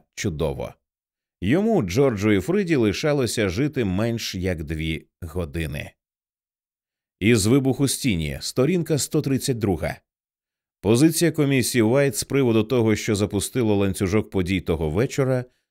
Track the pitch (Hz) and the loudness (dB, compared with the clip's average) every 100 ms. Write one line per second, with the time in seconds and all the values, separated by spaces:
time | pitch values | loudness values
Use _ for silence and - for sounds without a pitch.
0 | _ - 104 76 78 67 58 - _ _ | _ -8 -6 -2 -4 -4 -10 -14 _ _
1 | _ _ _ - 92 160 220 208 95 92 | _ _ _ -6 0 2 2 0 0 2
2 | 139 104 107 101 92 202 180 147 107 92 | 2 2 2 2 2 0 2 2 2 2
3 | 156 143 120 - 101 87 147 147 104 92 | 0 0 0 0 -2 0 -2 -2 -2 0
4 | 117 113 - 95 92 82 76 80 80 78 | -2 -4 -6 -4 -4 -4 -4 -4 -4 -6
5 | - - 85 90 82 82 78 71 - _ | -8 -14 -10 -8 -6 -6 -6 -6 -10 _
6 | _ _ _ _ _ _ _ _ _ _ | _ _ _ _ _ _ _ _ _ _
7 | _ - 101 117 104 139 131 127 139 - | _ -2 2 4 4 2 2 0 -2 -2
8 | 135 87 76 65 - - 139 180 156 - | -2 -2 -4 -6 -6 0 0 0 0 -2
9 | - 151 131 131 - 117 104 80 73 71 | -2 -2 -2 -2 -2 -2 -2 -2 -4 -8
10 | _ _ _ _ _ _ _ _ - 117 | _ _ _ _ _ _ _ _ 0 4
11 | 165 165 170 156 139 135 110 127 107 135 | 4 4 0 2 2 2 2 2 4 4
12 | 139 - - 135 127 113 110 127 110 104 | 2 -2 -4 0 2 2 2 2 2 0
13 | - 101 104 101 - 131 110 101 98 92 | 0 -2 0 -2 -4 -2 0 2 0 0
14 | 95 107 - 98 87 95 - 80 78 82 | 0 0 -2 -2 0 -2 -2 -2 -2 -2
15 | 139 - 131 127 123 _ _ | -2 -2 -2 -2 -4 _ _